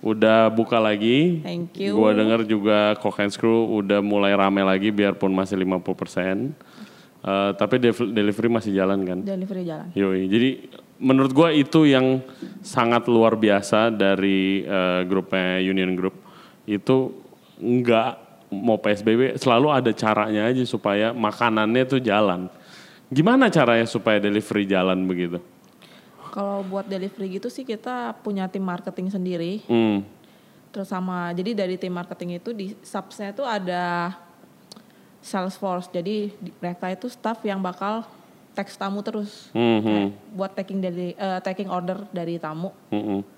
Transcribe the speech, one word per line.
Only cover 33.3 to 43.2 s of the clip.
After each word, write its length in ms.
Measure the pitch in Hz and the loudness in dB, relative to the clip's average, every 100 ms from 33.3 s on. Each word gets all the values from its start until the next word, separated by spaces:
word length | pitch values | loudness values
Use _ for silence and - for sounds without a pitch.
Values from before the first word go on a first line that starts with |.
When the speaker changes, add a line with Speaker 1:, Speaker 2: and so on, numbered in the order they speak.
| 202 | -8
Speaker 2:
tuh 80 | |
ada 720 | 269 208 185 175 175 175 175 190 - - - _ _ - _ _ _ _ | -6 -4 -4 -4 -2 -2 -4 -8 -20 -20 -20 _ _ -20 _ _ _ _
sales 400 | - 196 185 190 | -8 -6 -6 -6
force. 320 | 196 180 180 | -6 -6 -6
Jadi 400 | 180 175 214 208 | -8 -4 -6 -6
di, 160 | - 175 - | -10 -18 -10
mereka 320 | 175 175 185 | -10 -8 -8
itu 160 | 185 247 | -8 -10
staff 240 | - 226 226 | -8 -8 -6
yang 160 | 214 196 | -6 -4
bakal 480 | 185 180 196 220 220 - - _ _ - | -6 -6 -6 -6 -10 -20 -20 _ _ -10
teks 240 | 196 - | -10 -8
tamu 240 | 196 202 | -8 -6
terus. 480 | 208 214 208 - - | -6 -8 -10 -12 -8
Speaker 1:
Hmm, 320 | 113 120 110 | 2 4 4
Speaker 2:
Kayak 160 | 110 107 101 | 2 0 -2
Speaker 1:
hmm. 20 | 101 - | -6 -16
Speaker 2:
buat 200 | 185 196 - | -8 -8 -8
taking 240 | 185 190 | -8 -6
dari, 320 | 185 175 180 | -6 -6 -8
eh, 280 | - 196 185 | -6 -6 -4
taking 240 | 190 185 190 | -6 -8 -6
order 320 | 180 175 185 202 | -4 -4 -8 -8
dari 320 | 185 165 170 | -8 -6 -6
tamu. 320 | 156 156 190 - _ | -8 -8 -10 -12 _
Speaker 1:
Hmm, 160 | 104 | -6
hmm. 160 | 104 98 | -2 -4